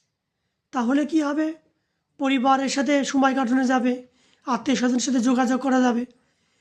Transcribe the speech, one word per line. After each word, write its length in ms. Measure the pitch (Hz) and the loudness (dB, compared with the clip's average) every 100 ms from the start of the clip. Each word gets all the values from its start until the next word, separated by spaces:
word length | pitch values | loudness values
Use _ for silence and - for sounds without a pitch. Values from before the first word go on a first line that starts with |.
| _ _ _ _ _ _ _ | _ _ _ _ _ _ _
তাহলে 340 | 269 233 277 294 | -4 0 0 0
কি 160 | 320 | 0
হবে, 320 | 285 294 311 320 _ _ _ _ _ - | 0 -2 -4 -6 _ _ _ _ _ -6
পরিবারের 500 | 269 269 262 269 269 | -2 2 2 2 0
সাথে 360 | 277 254 285 | -2 0 0
সময় 300 | 269 277 269 | 0 0 2
কাটানো 300 | 262 240 262 | 0 0 0
যাবে, 420 | 254 262 247 247 - _ _ _ - | 2 0 0 -4 -10 _ _ _ -6
আত্মীয় 300 | 233 254 233 | -4 -2 0
স্বজনের 240 | 247 247 | 0 0
সাথে 200 | 277 254 | 0 0
যোগাযোগ 400 | 233 247 254 262 | 0 0 0 0
করা 200 | 269 254 | 0 2
যাবে। 260 | 254 233 247 _ _ _ _ _ | 2 0 -6 _ _ _ _ _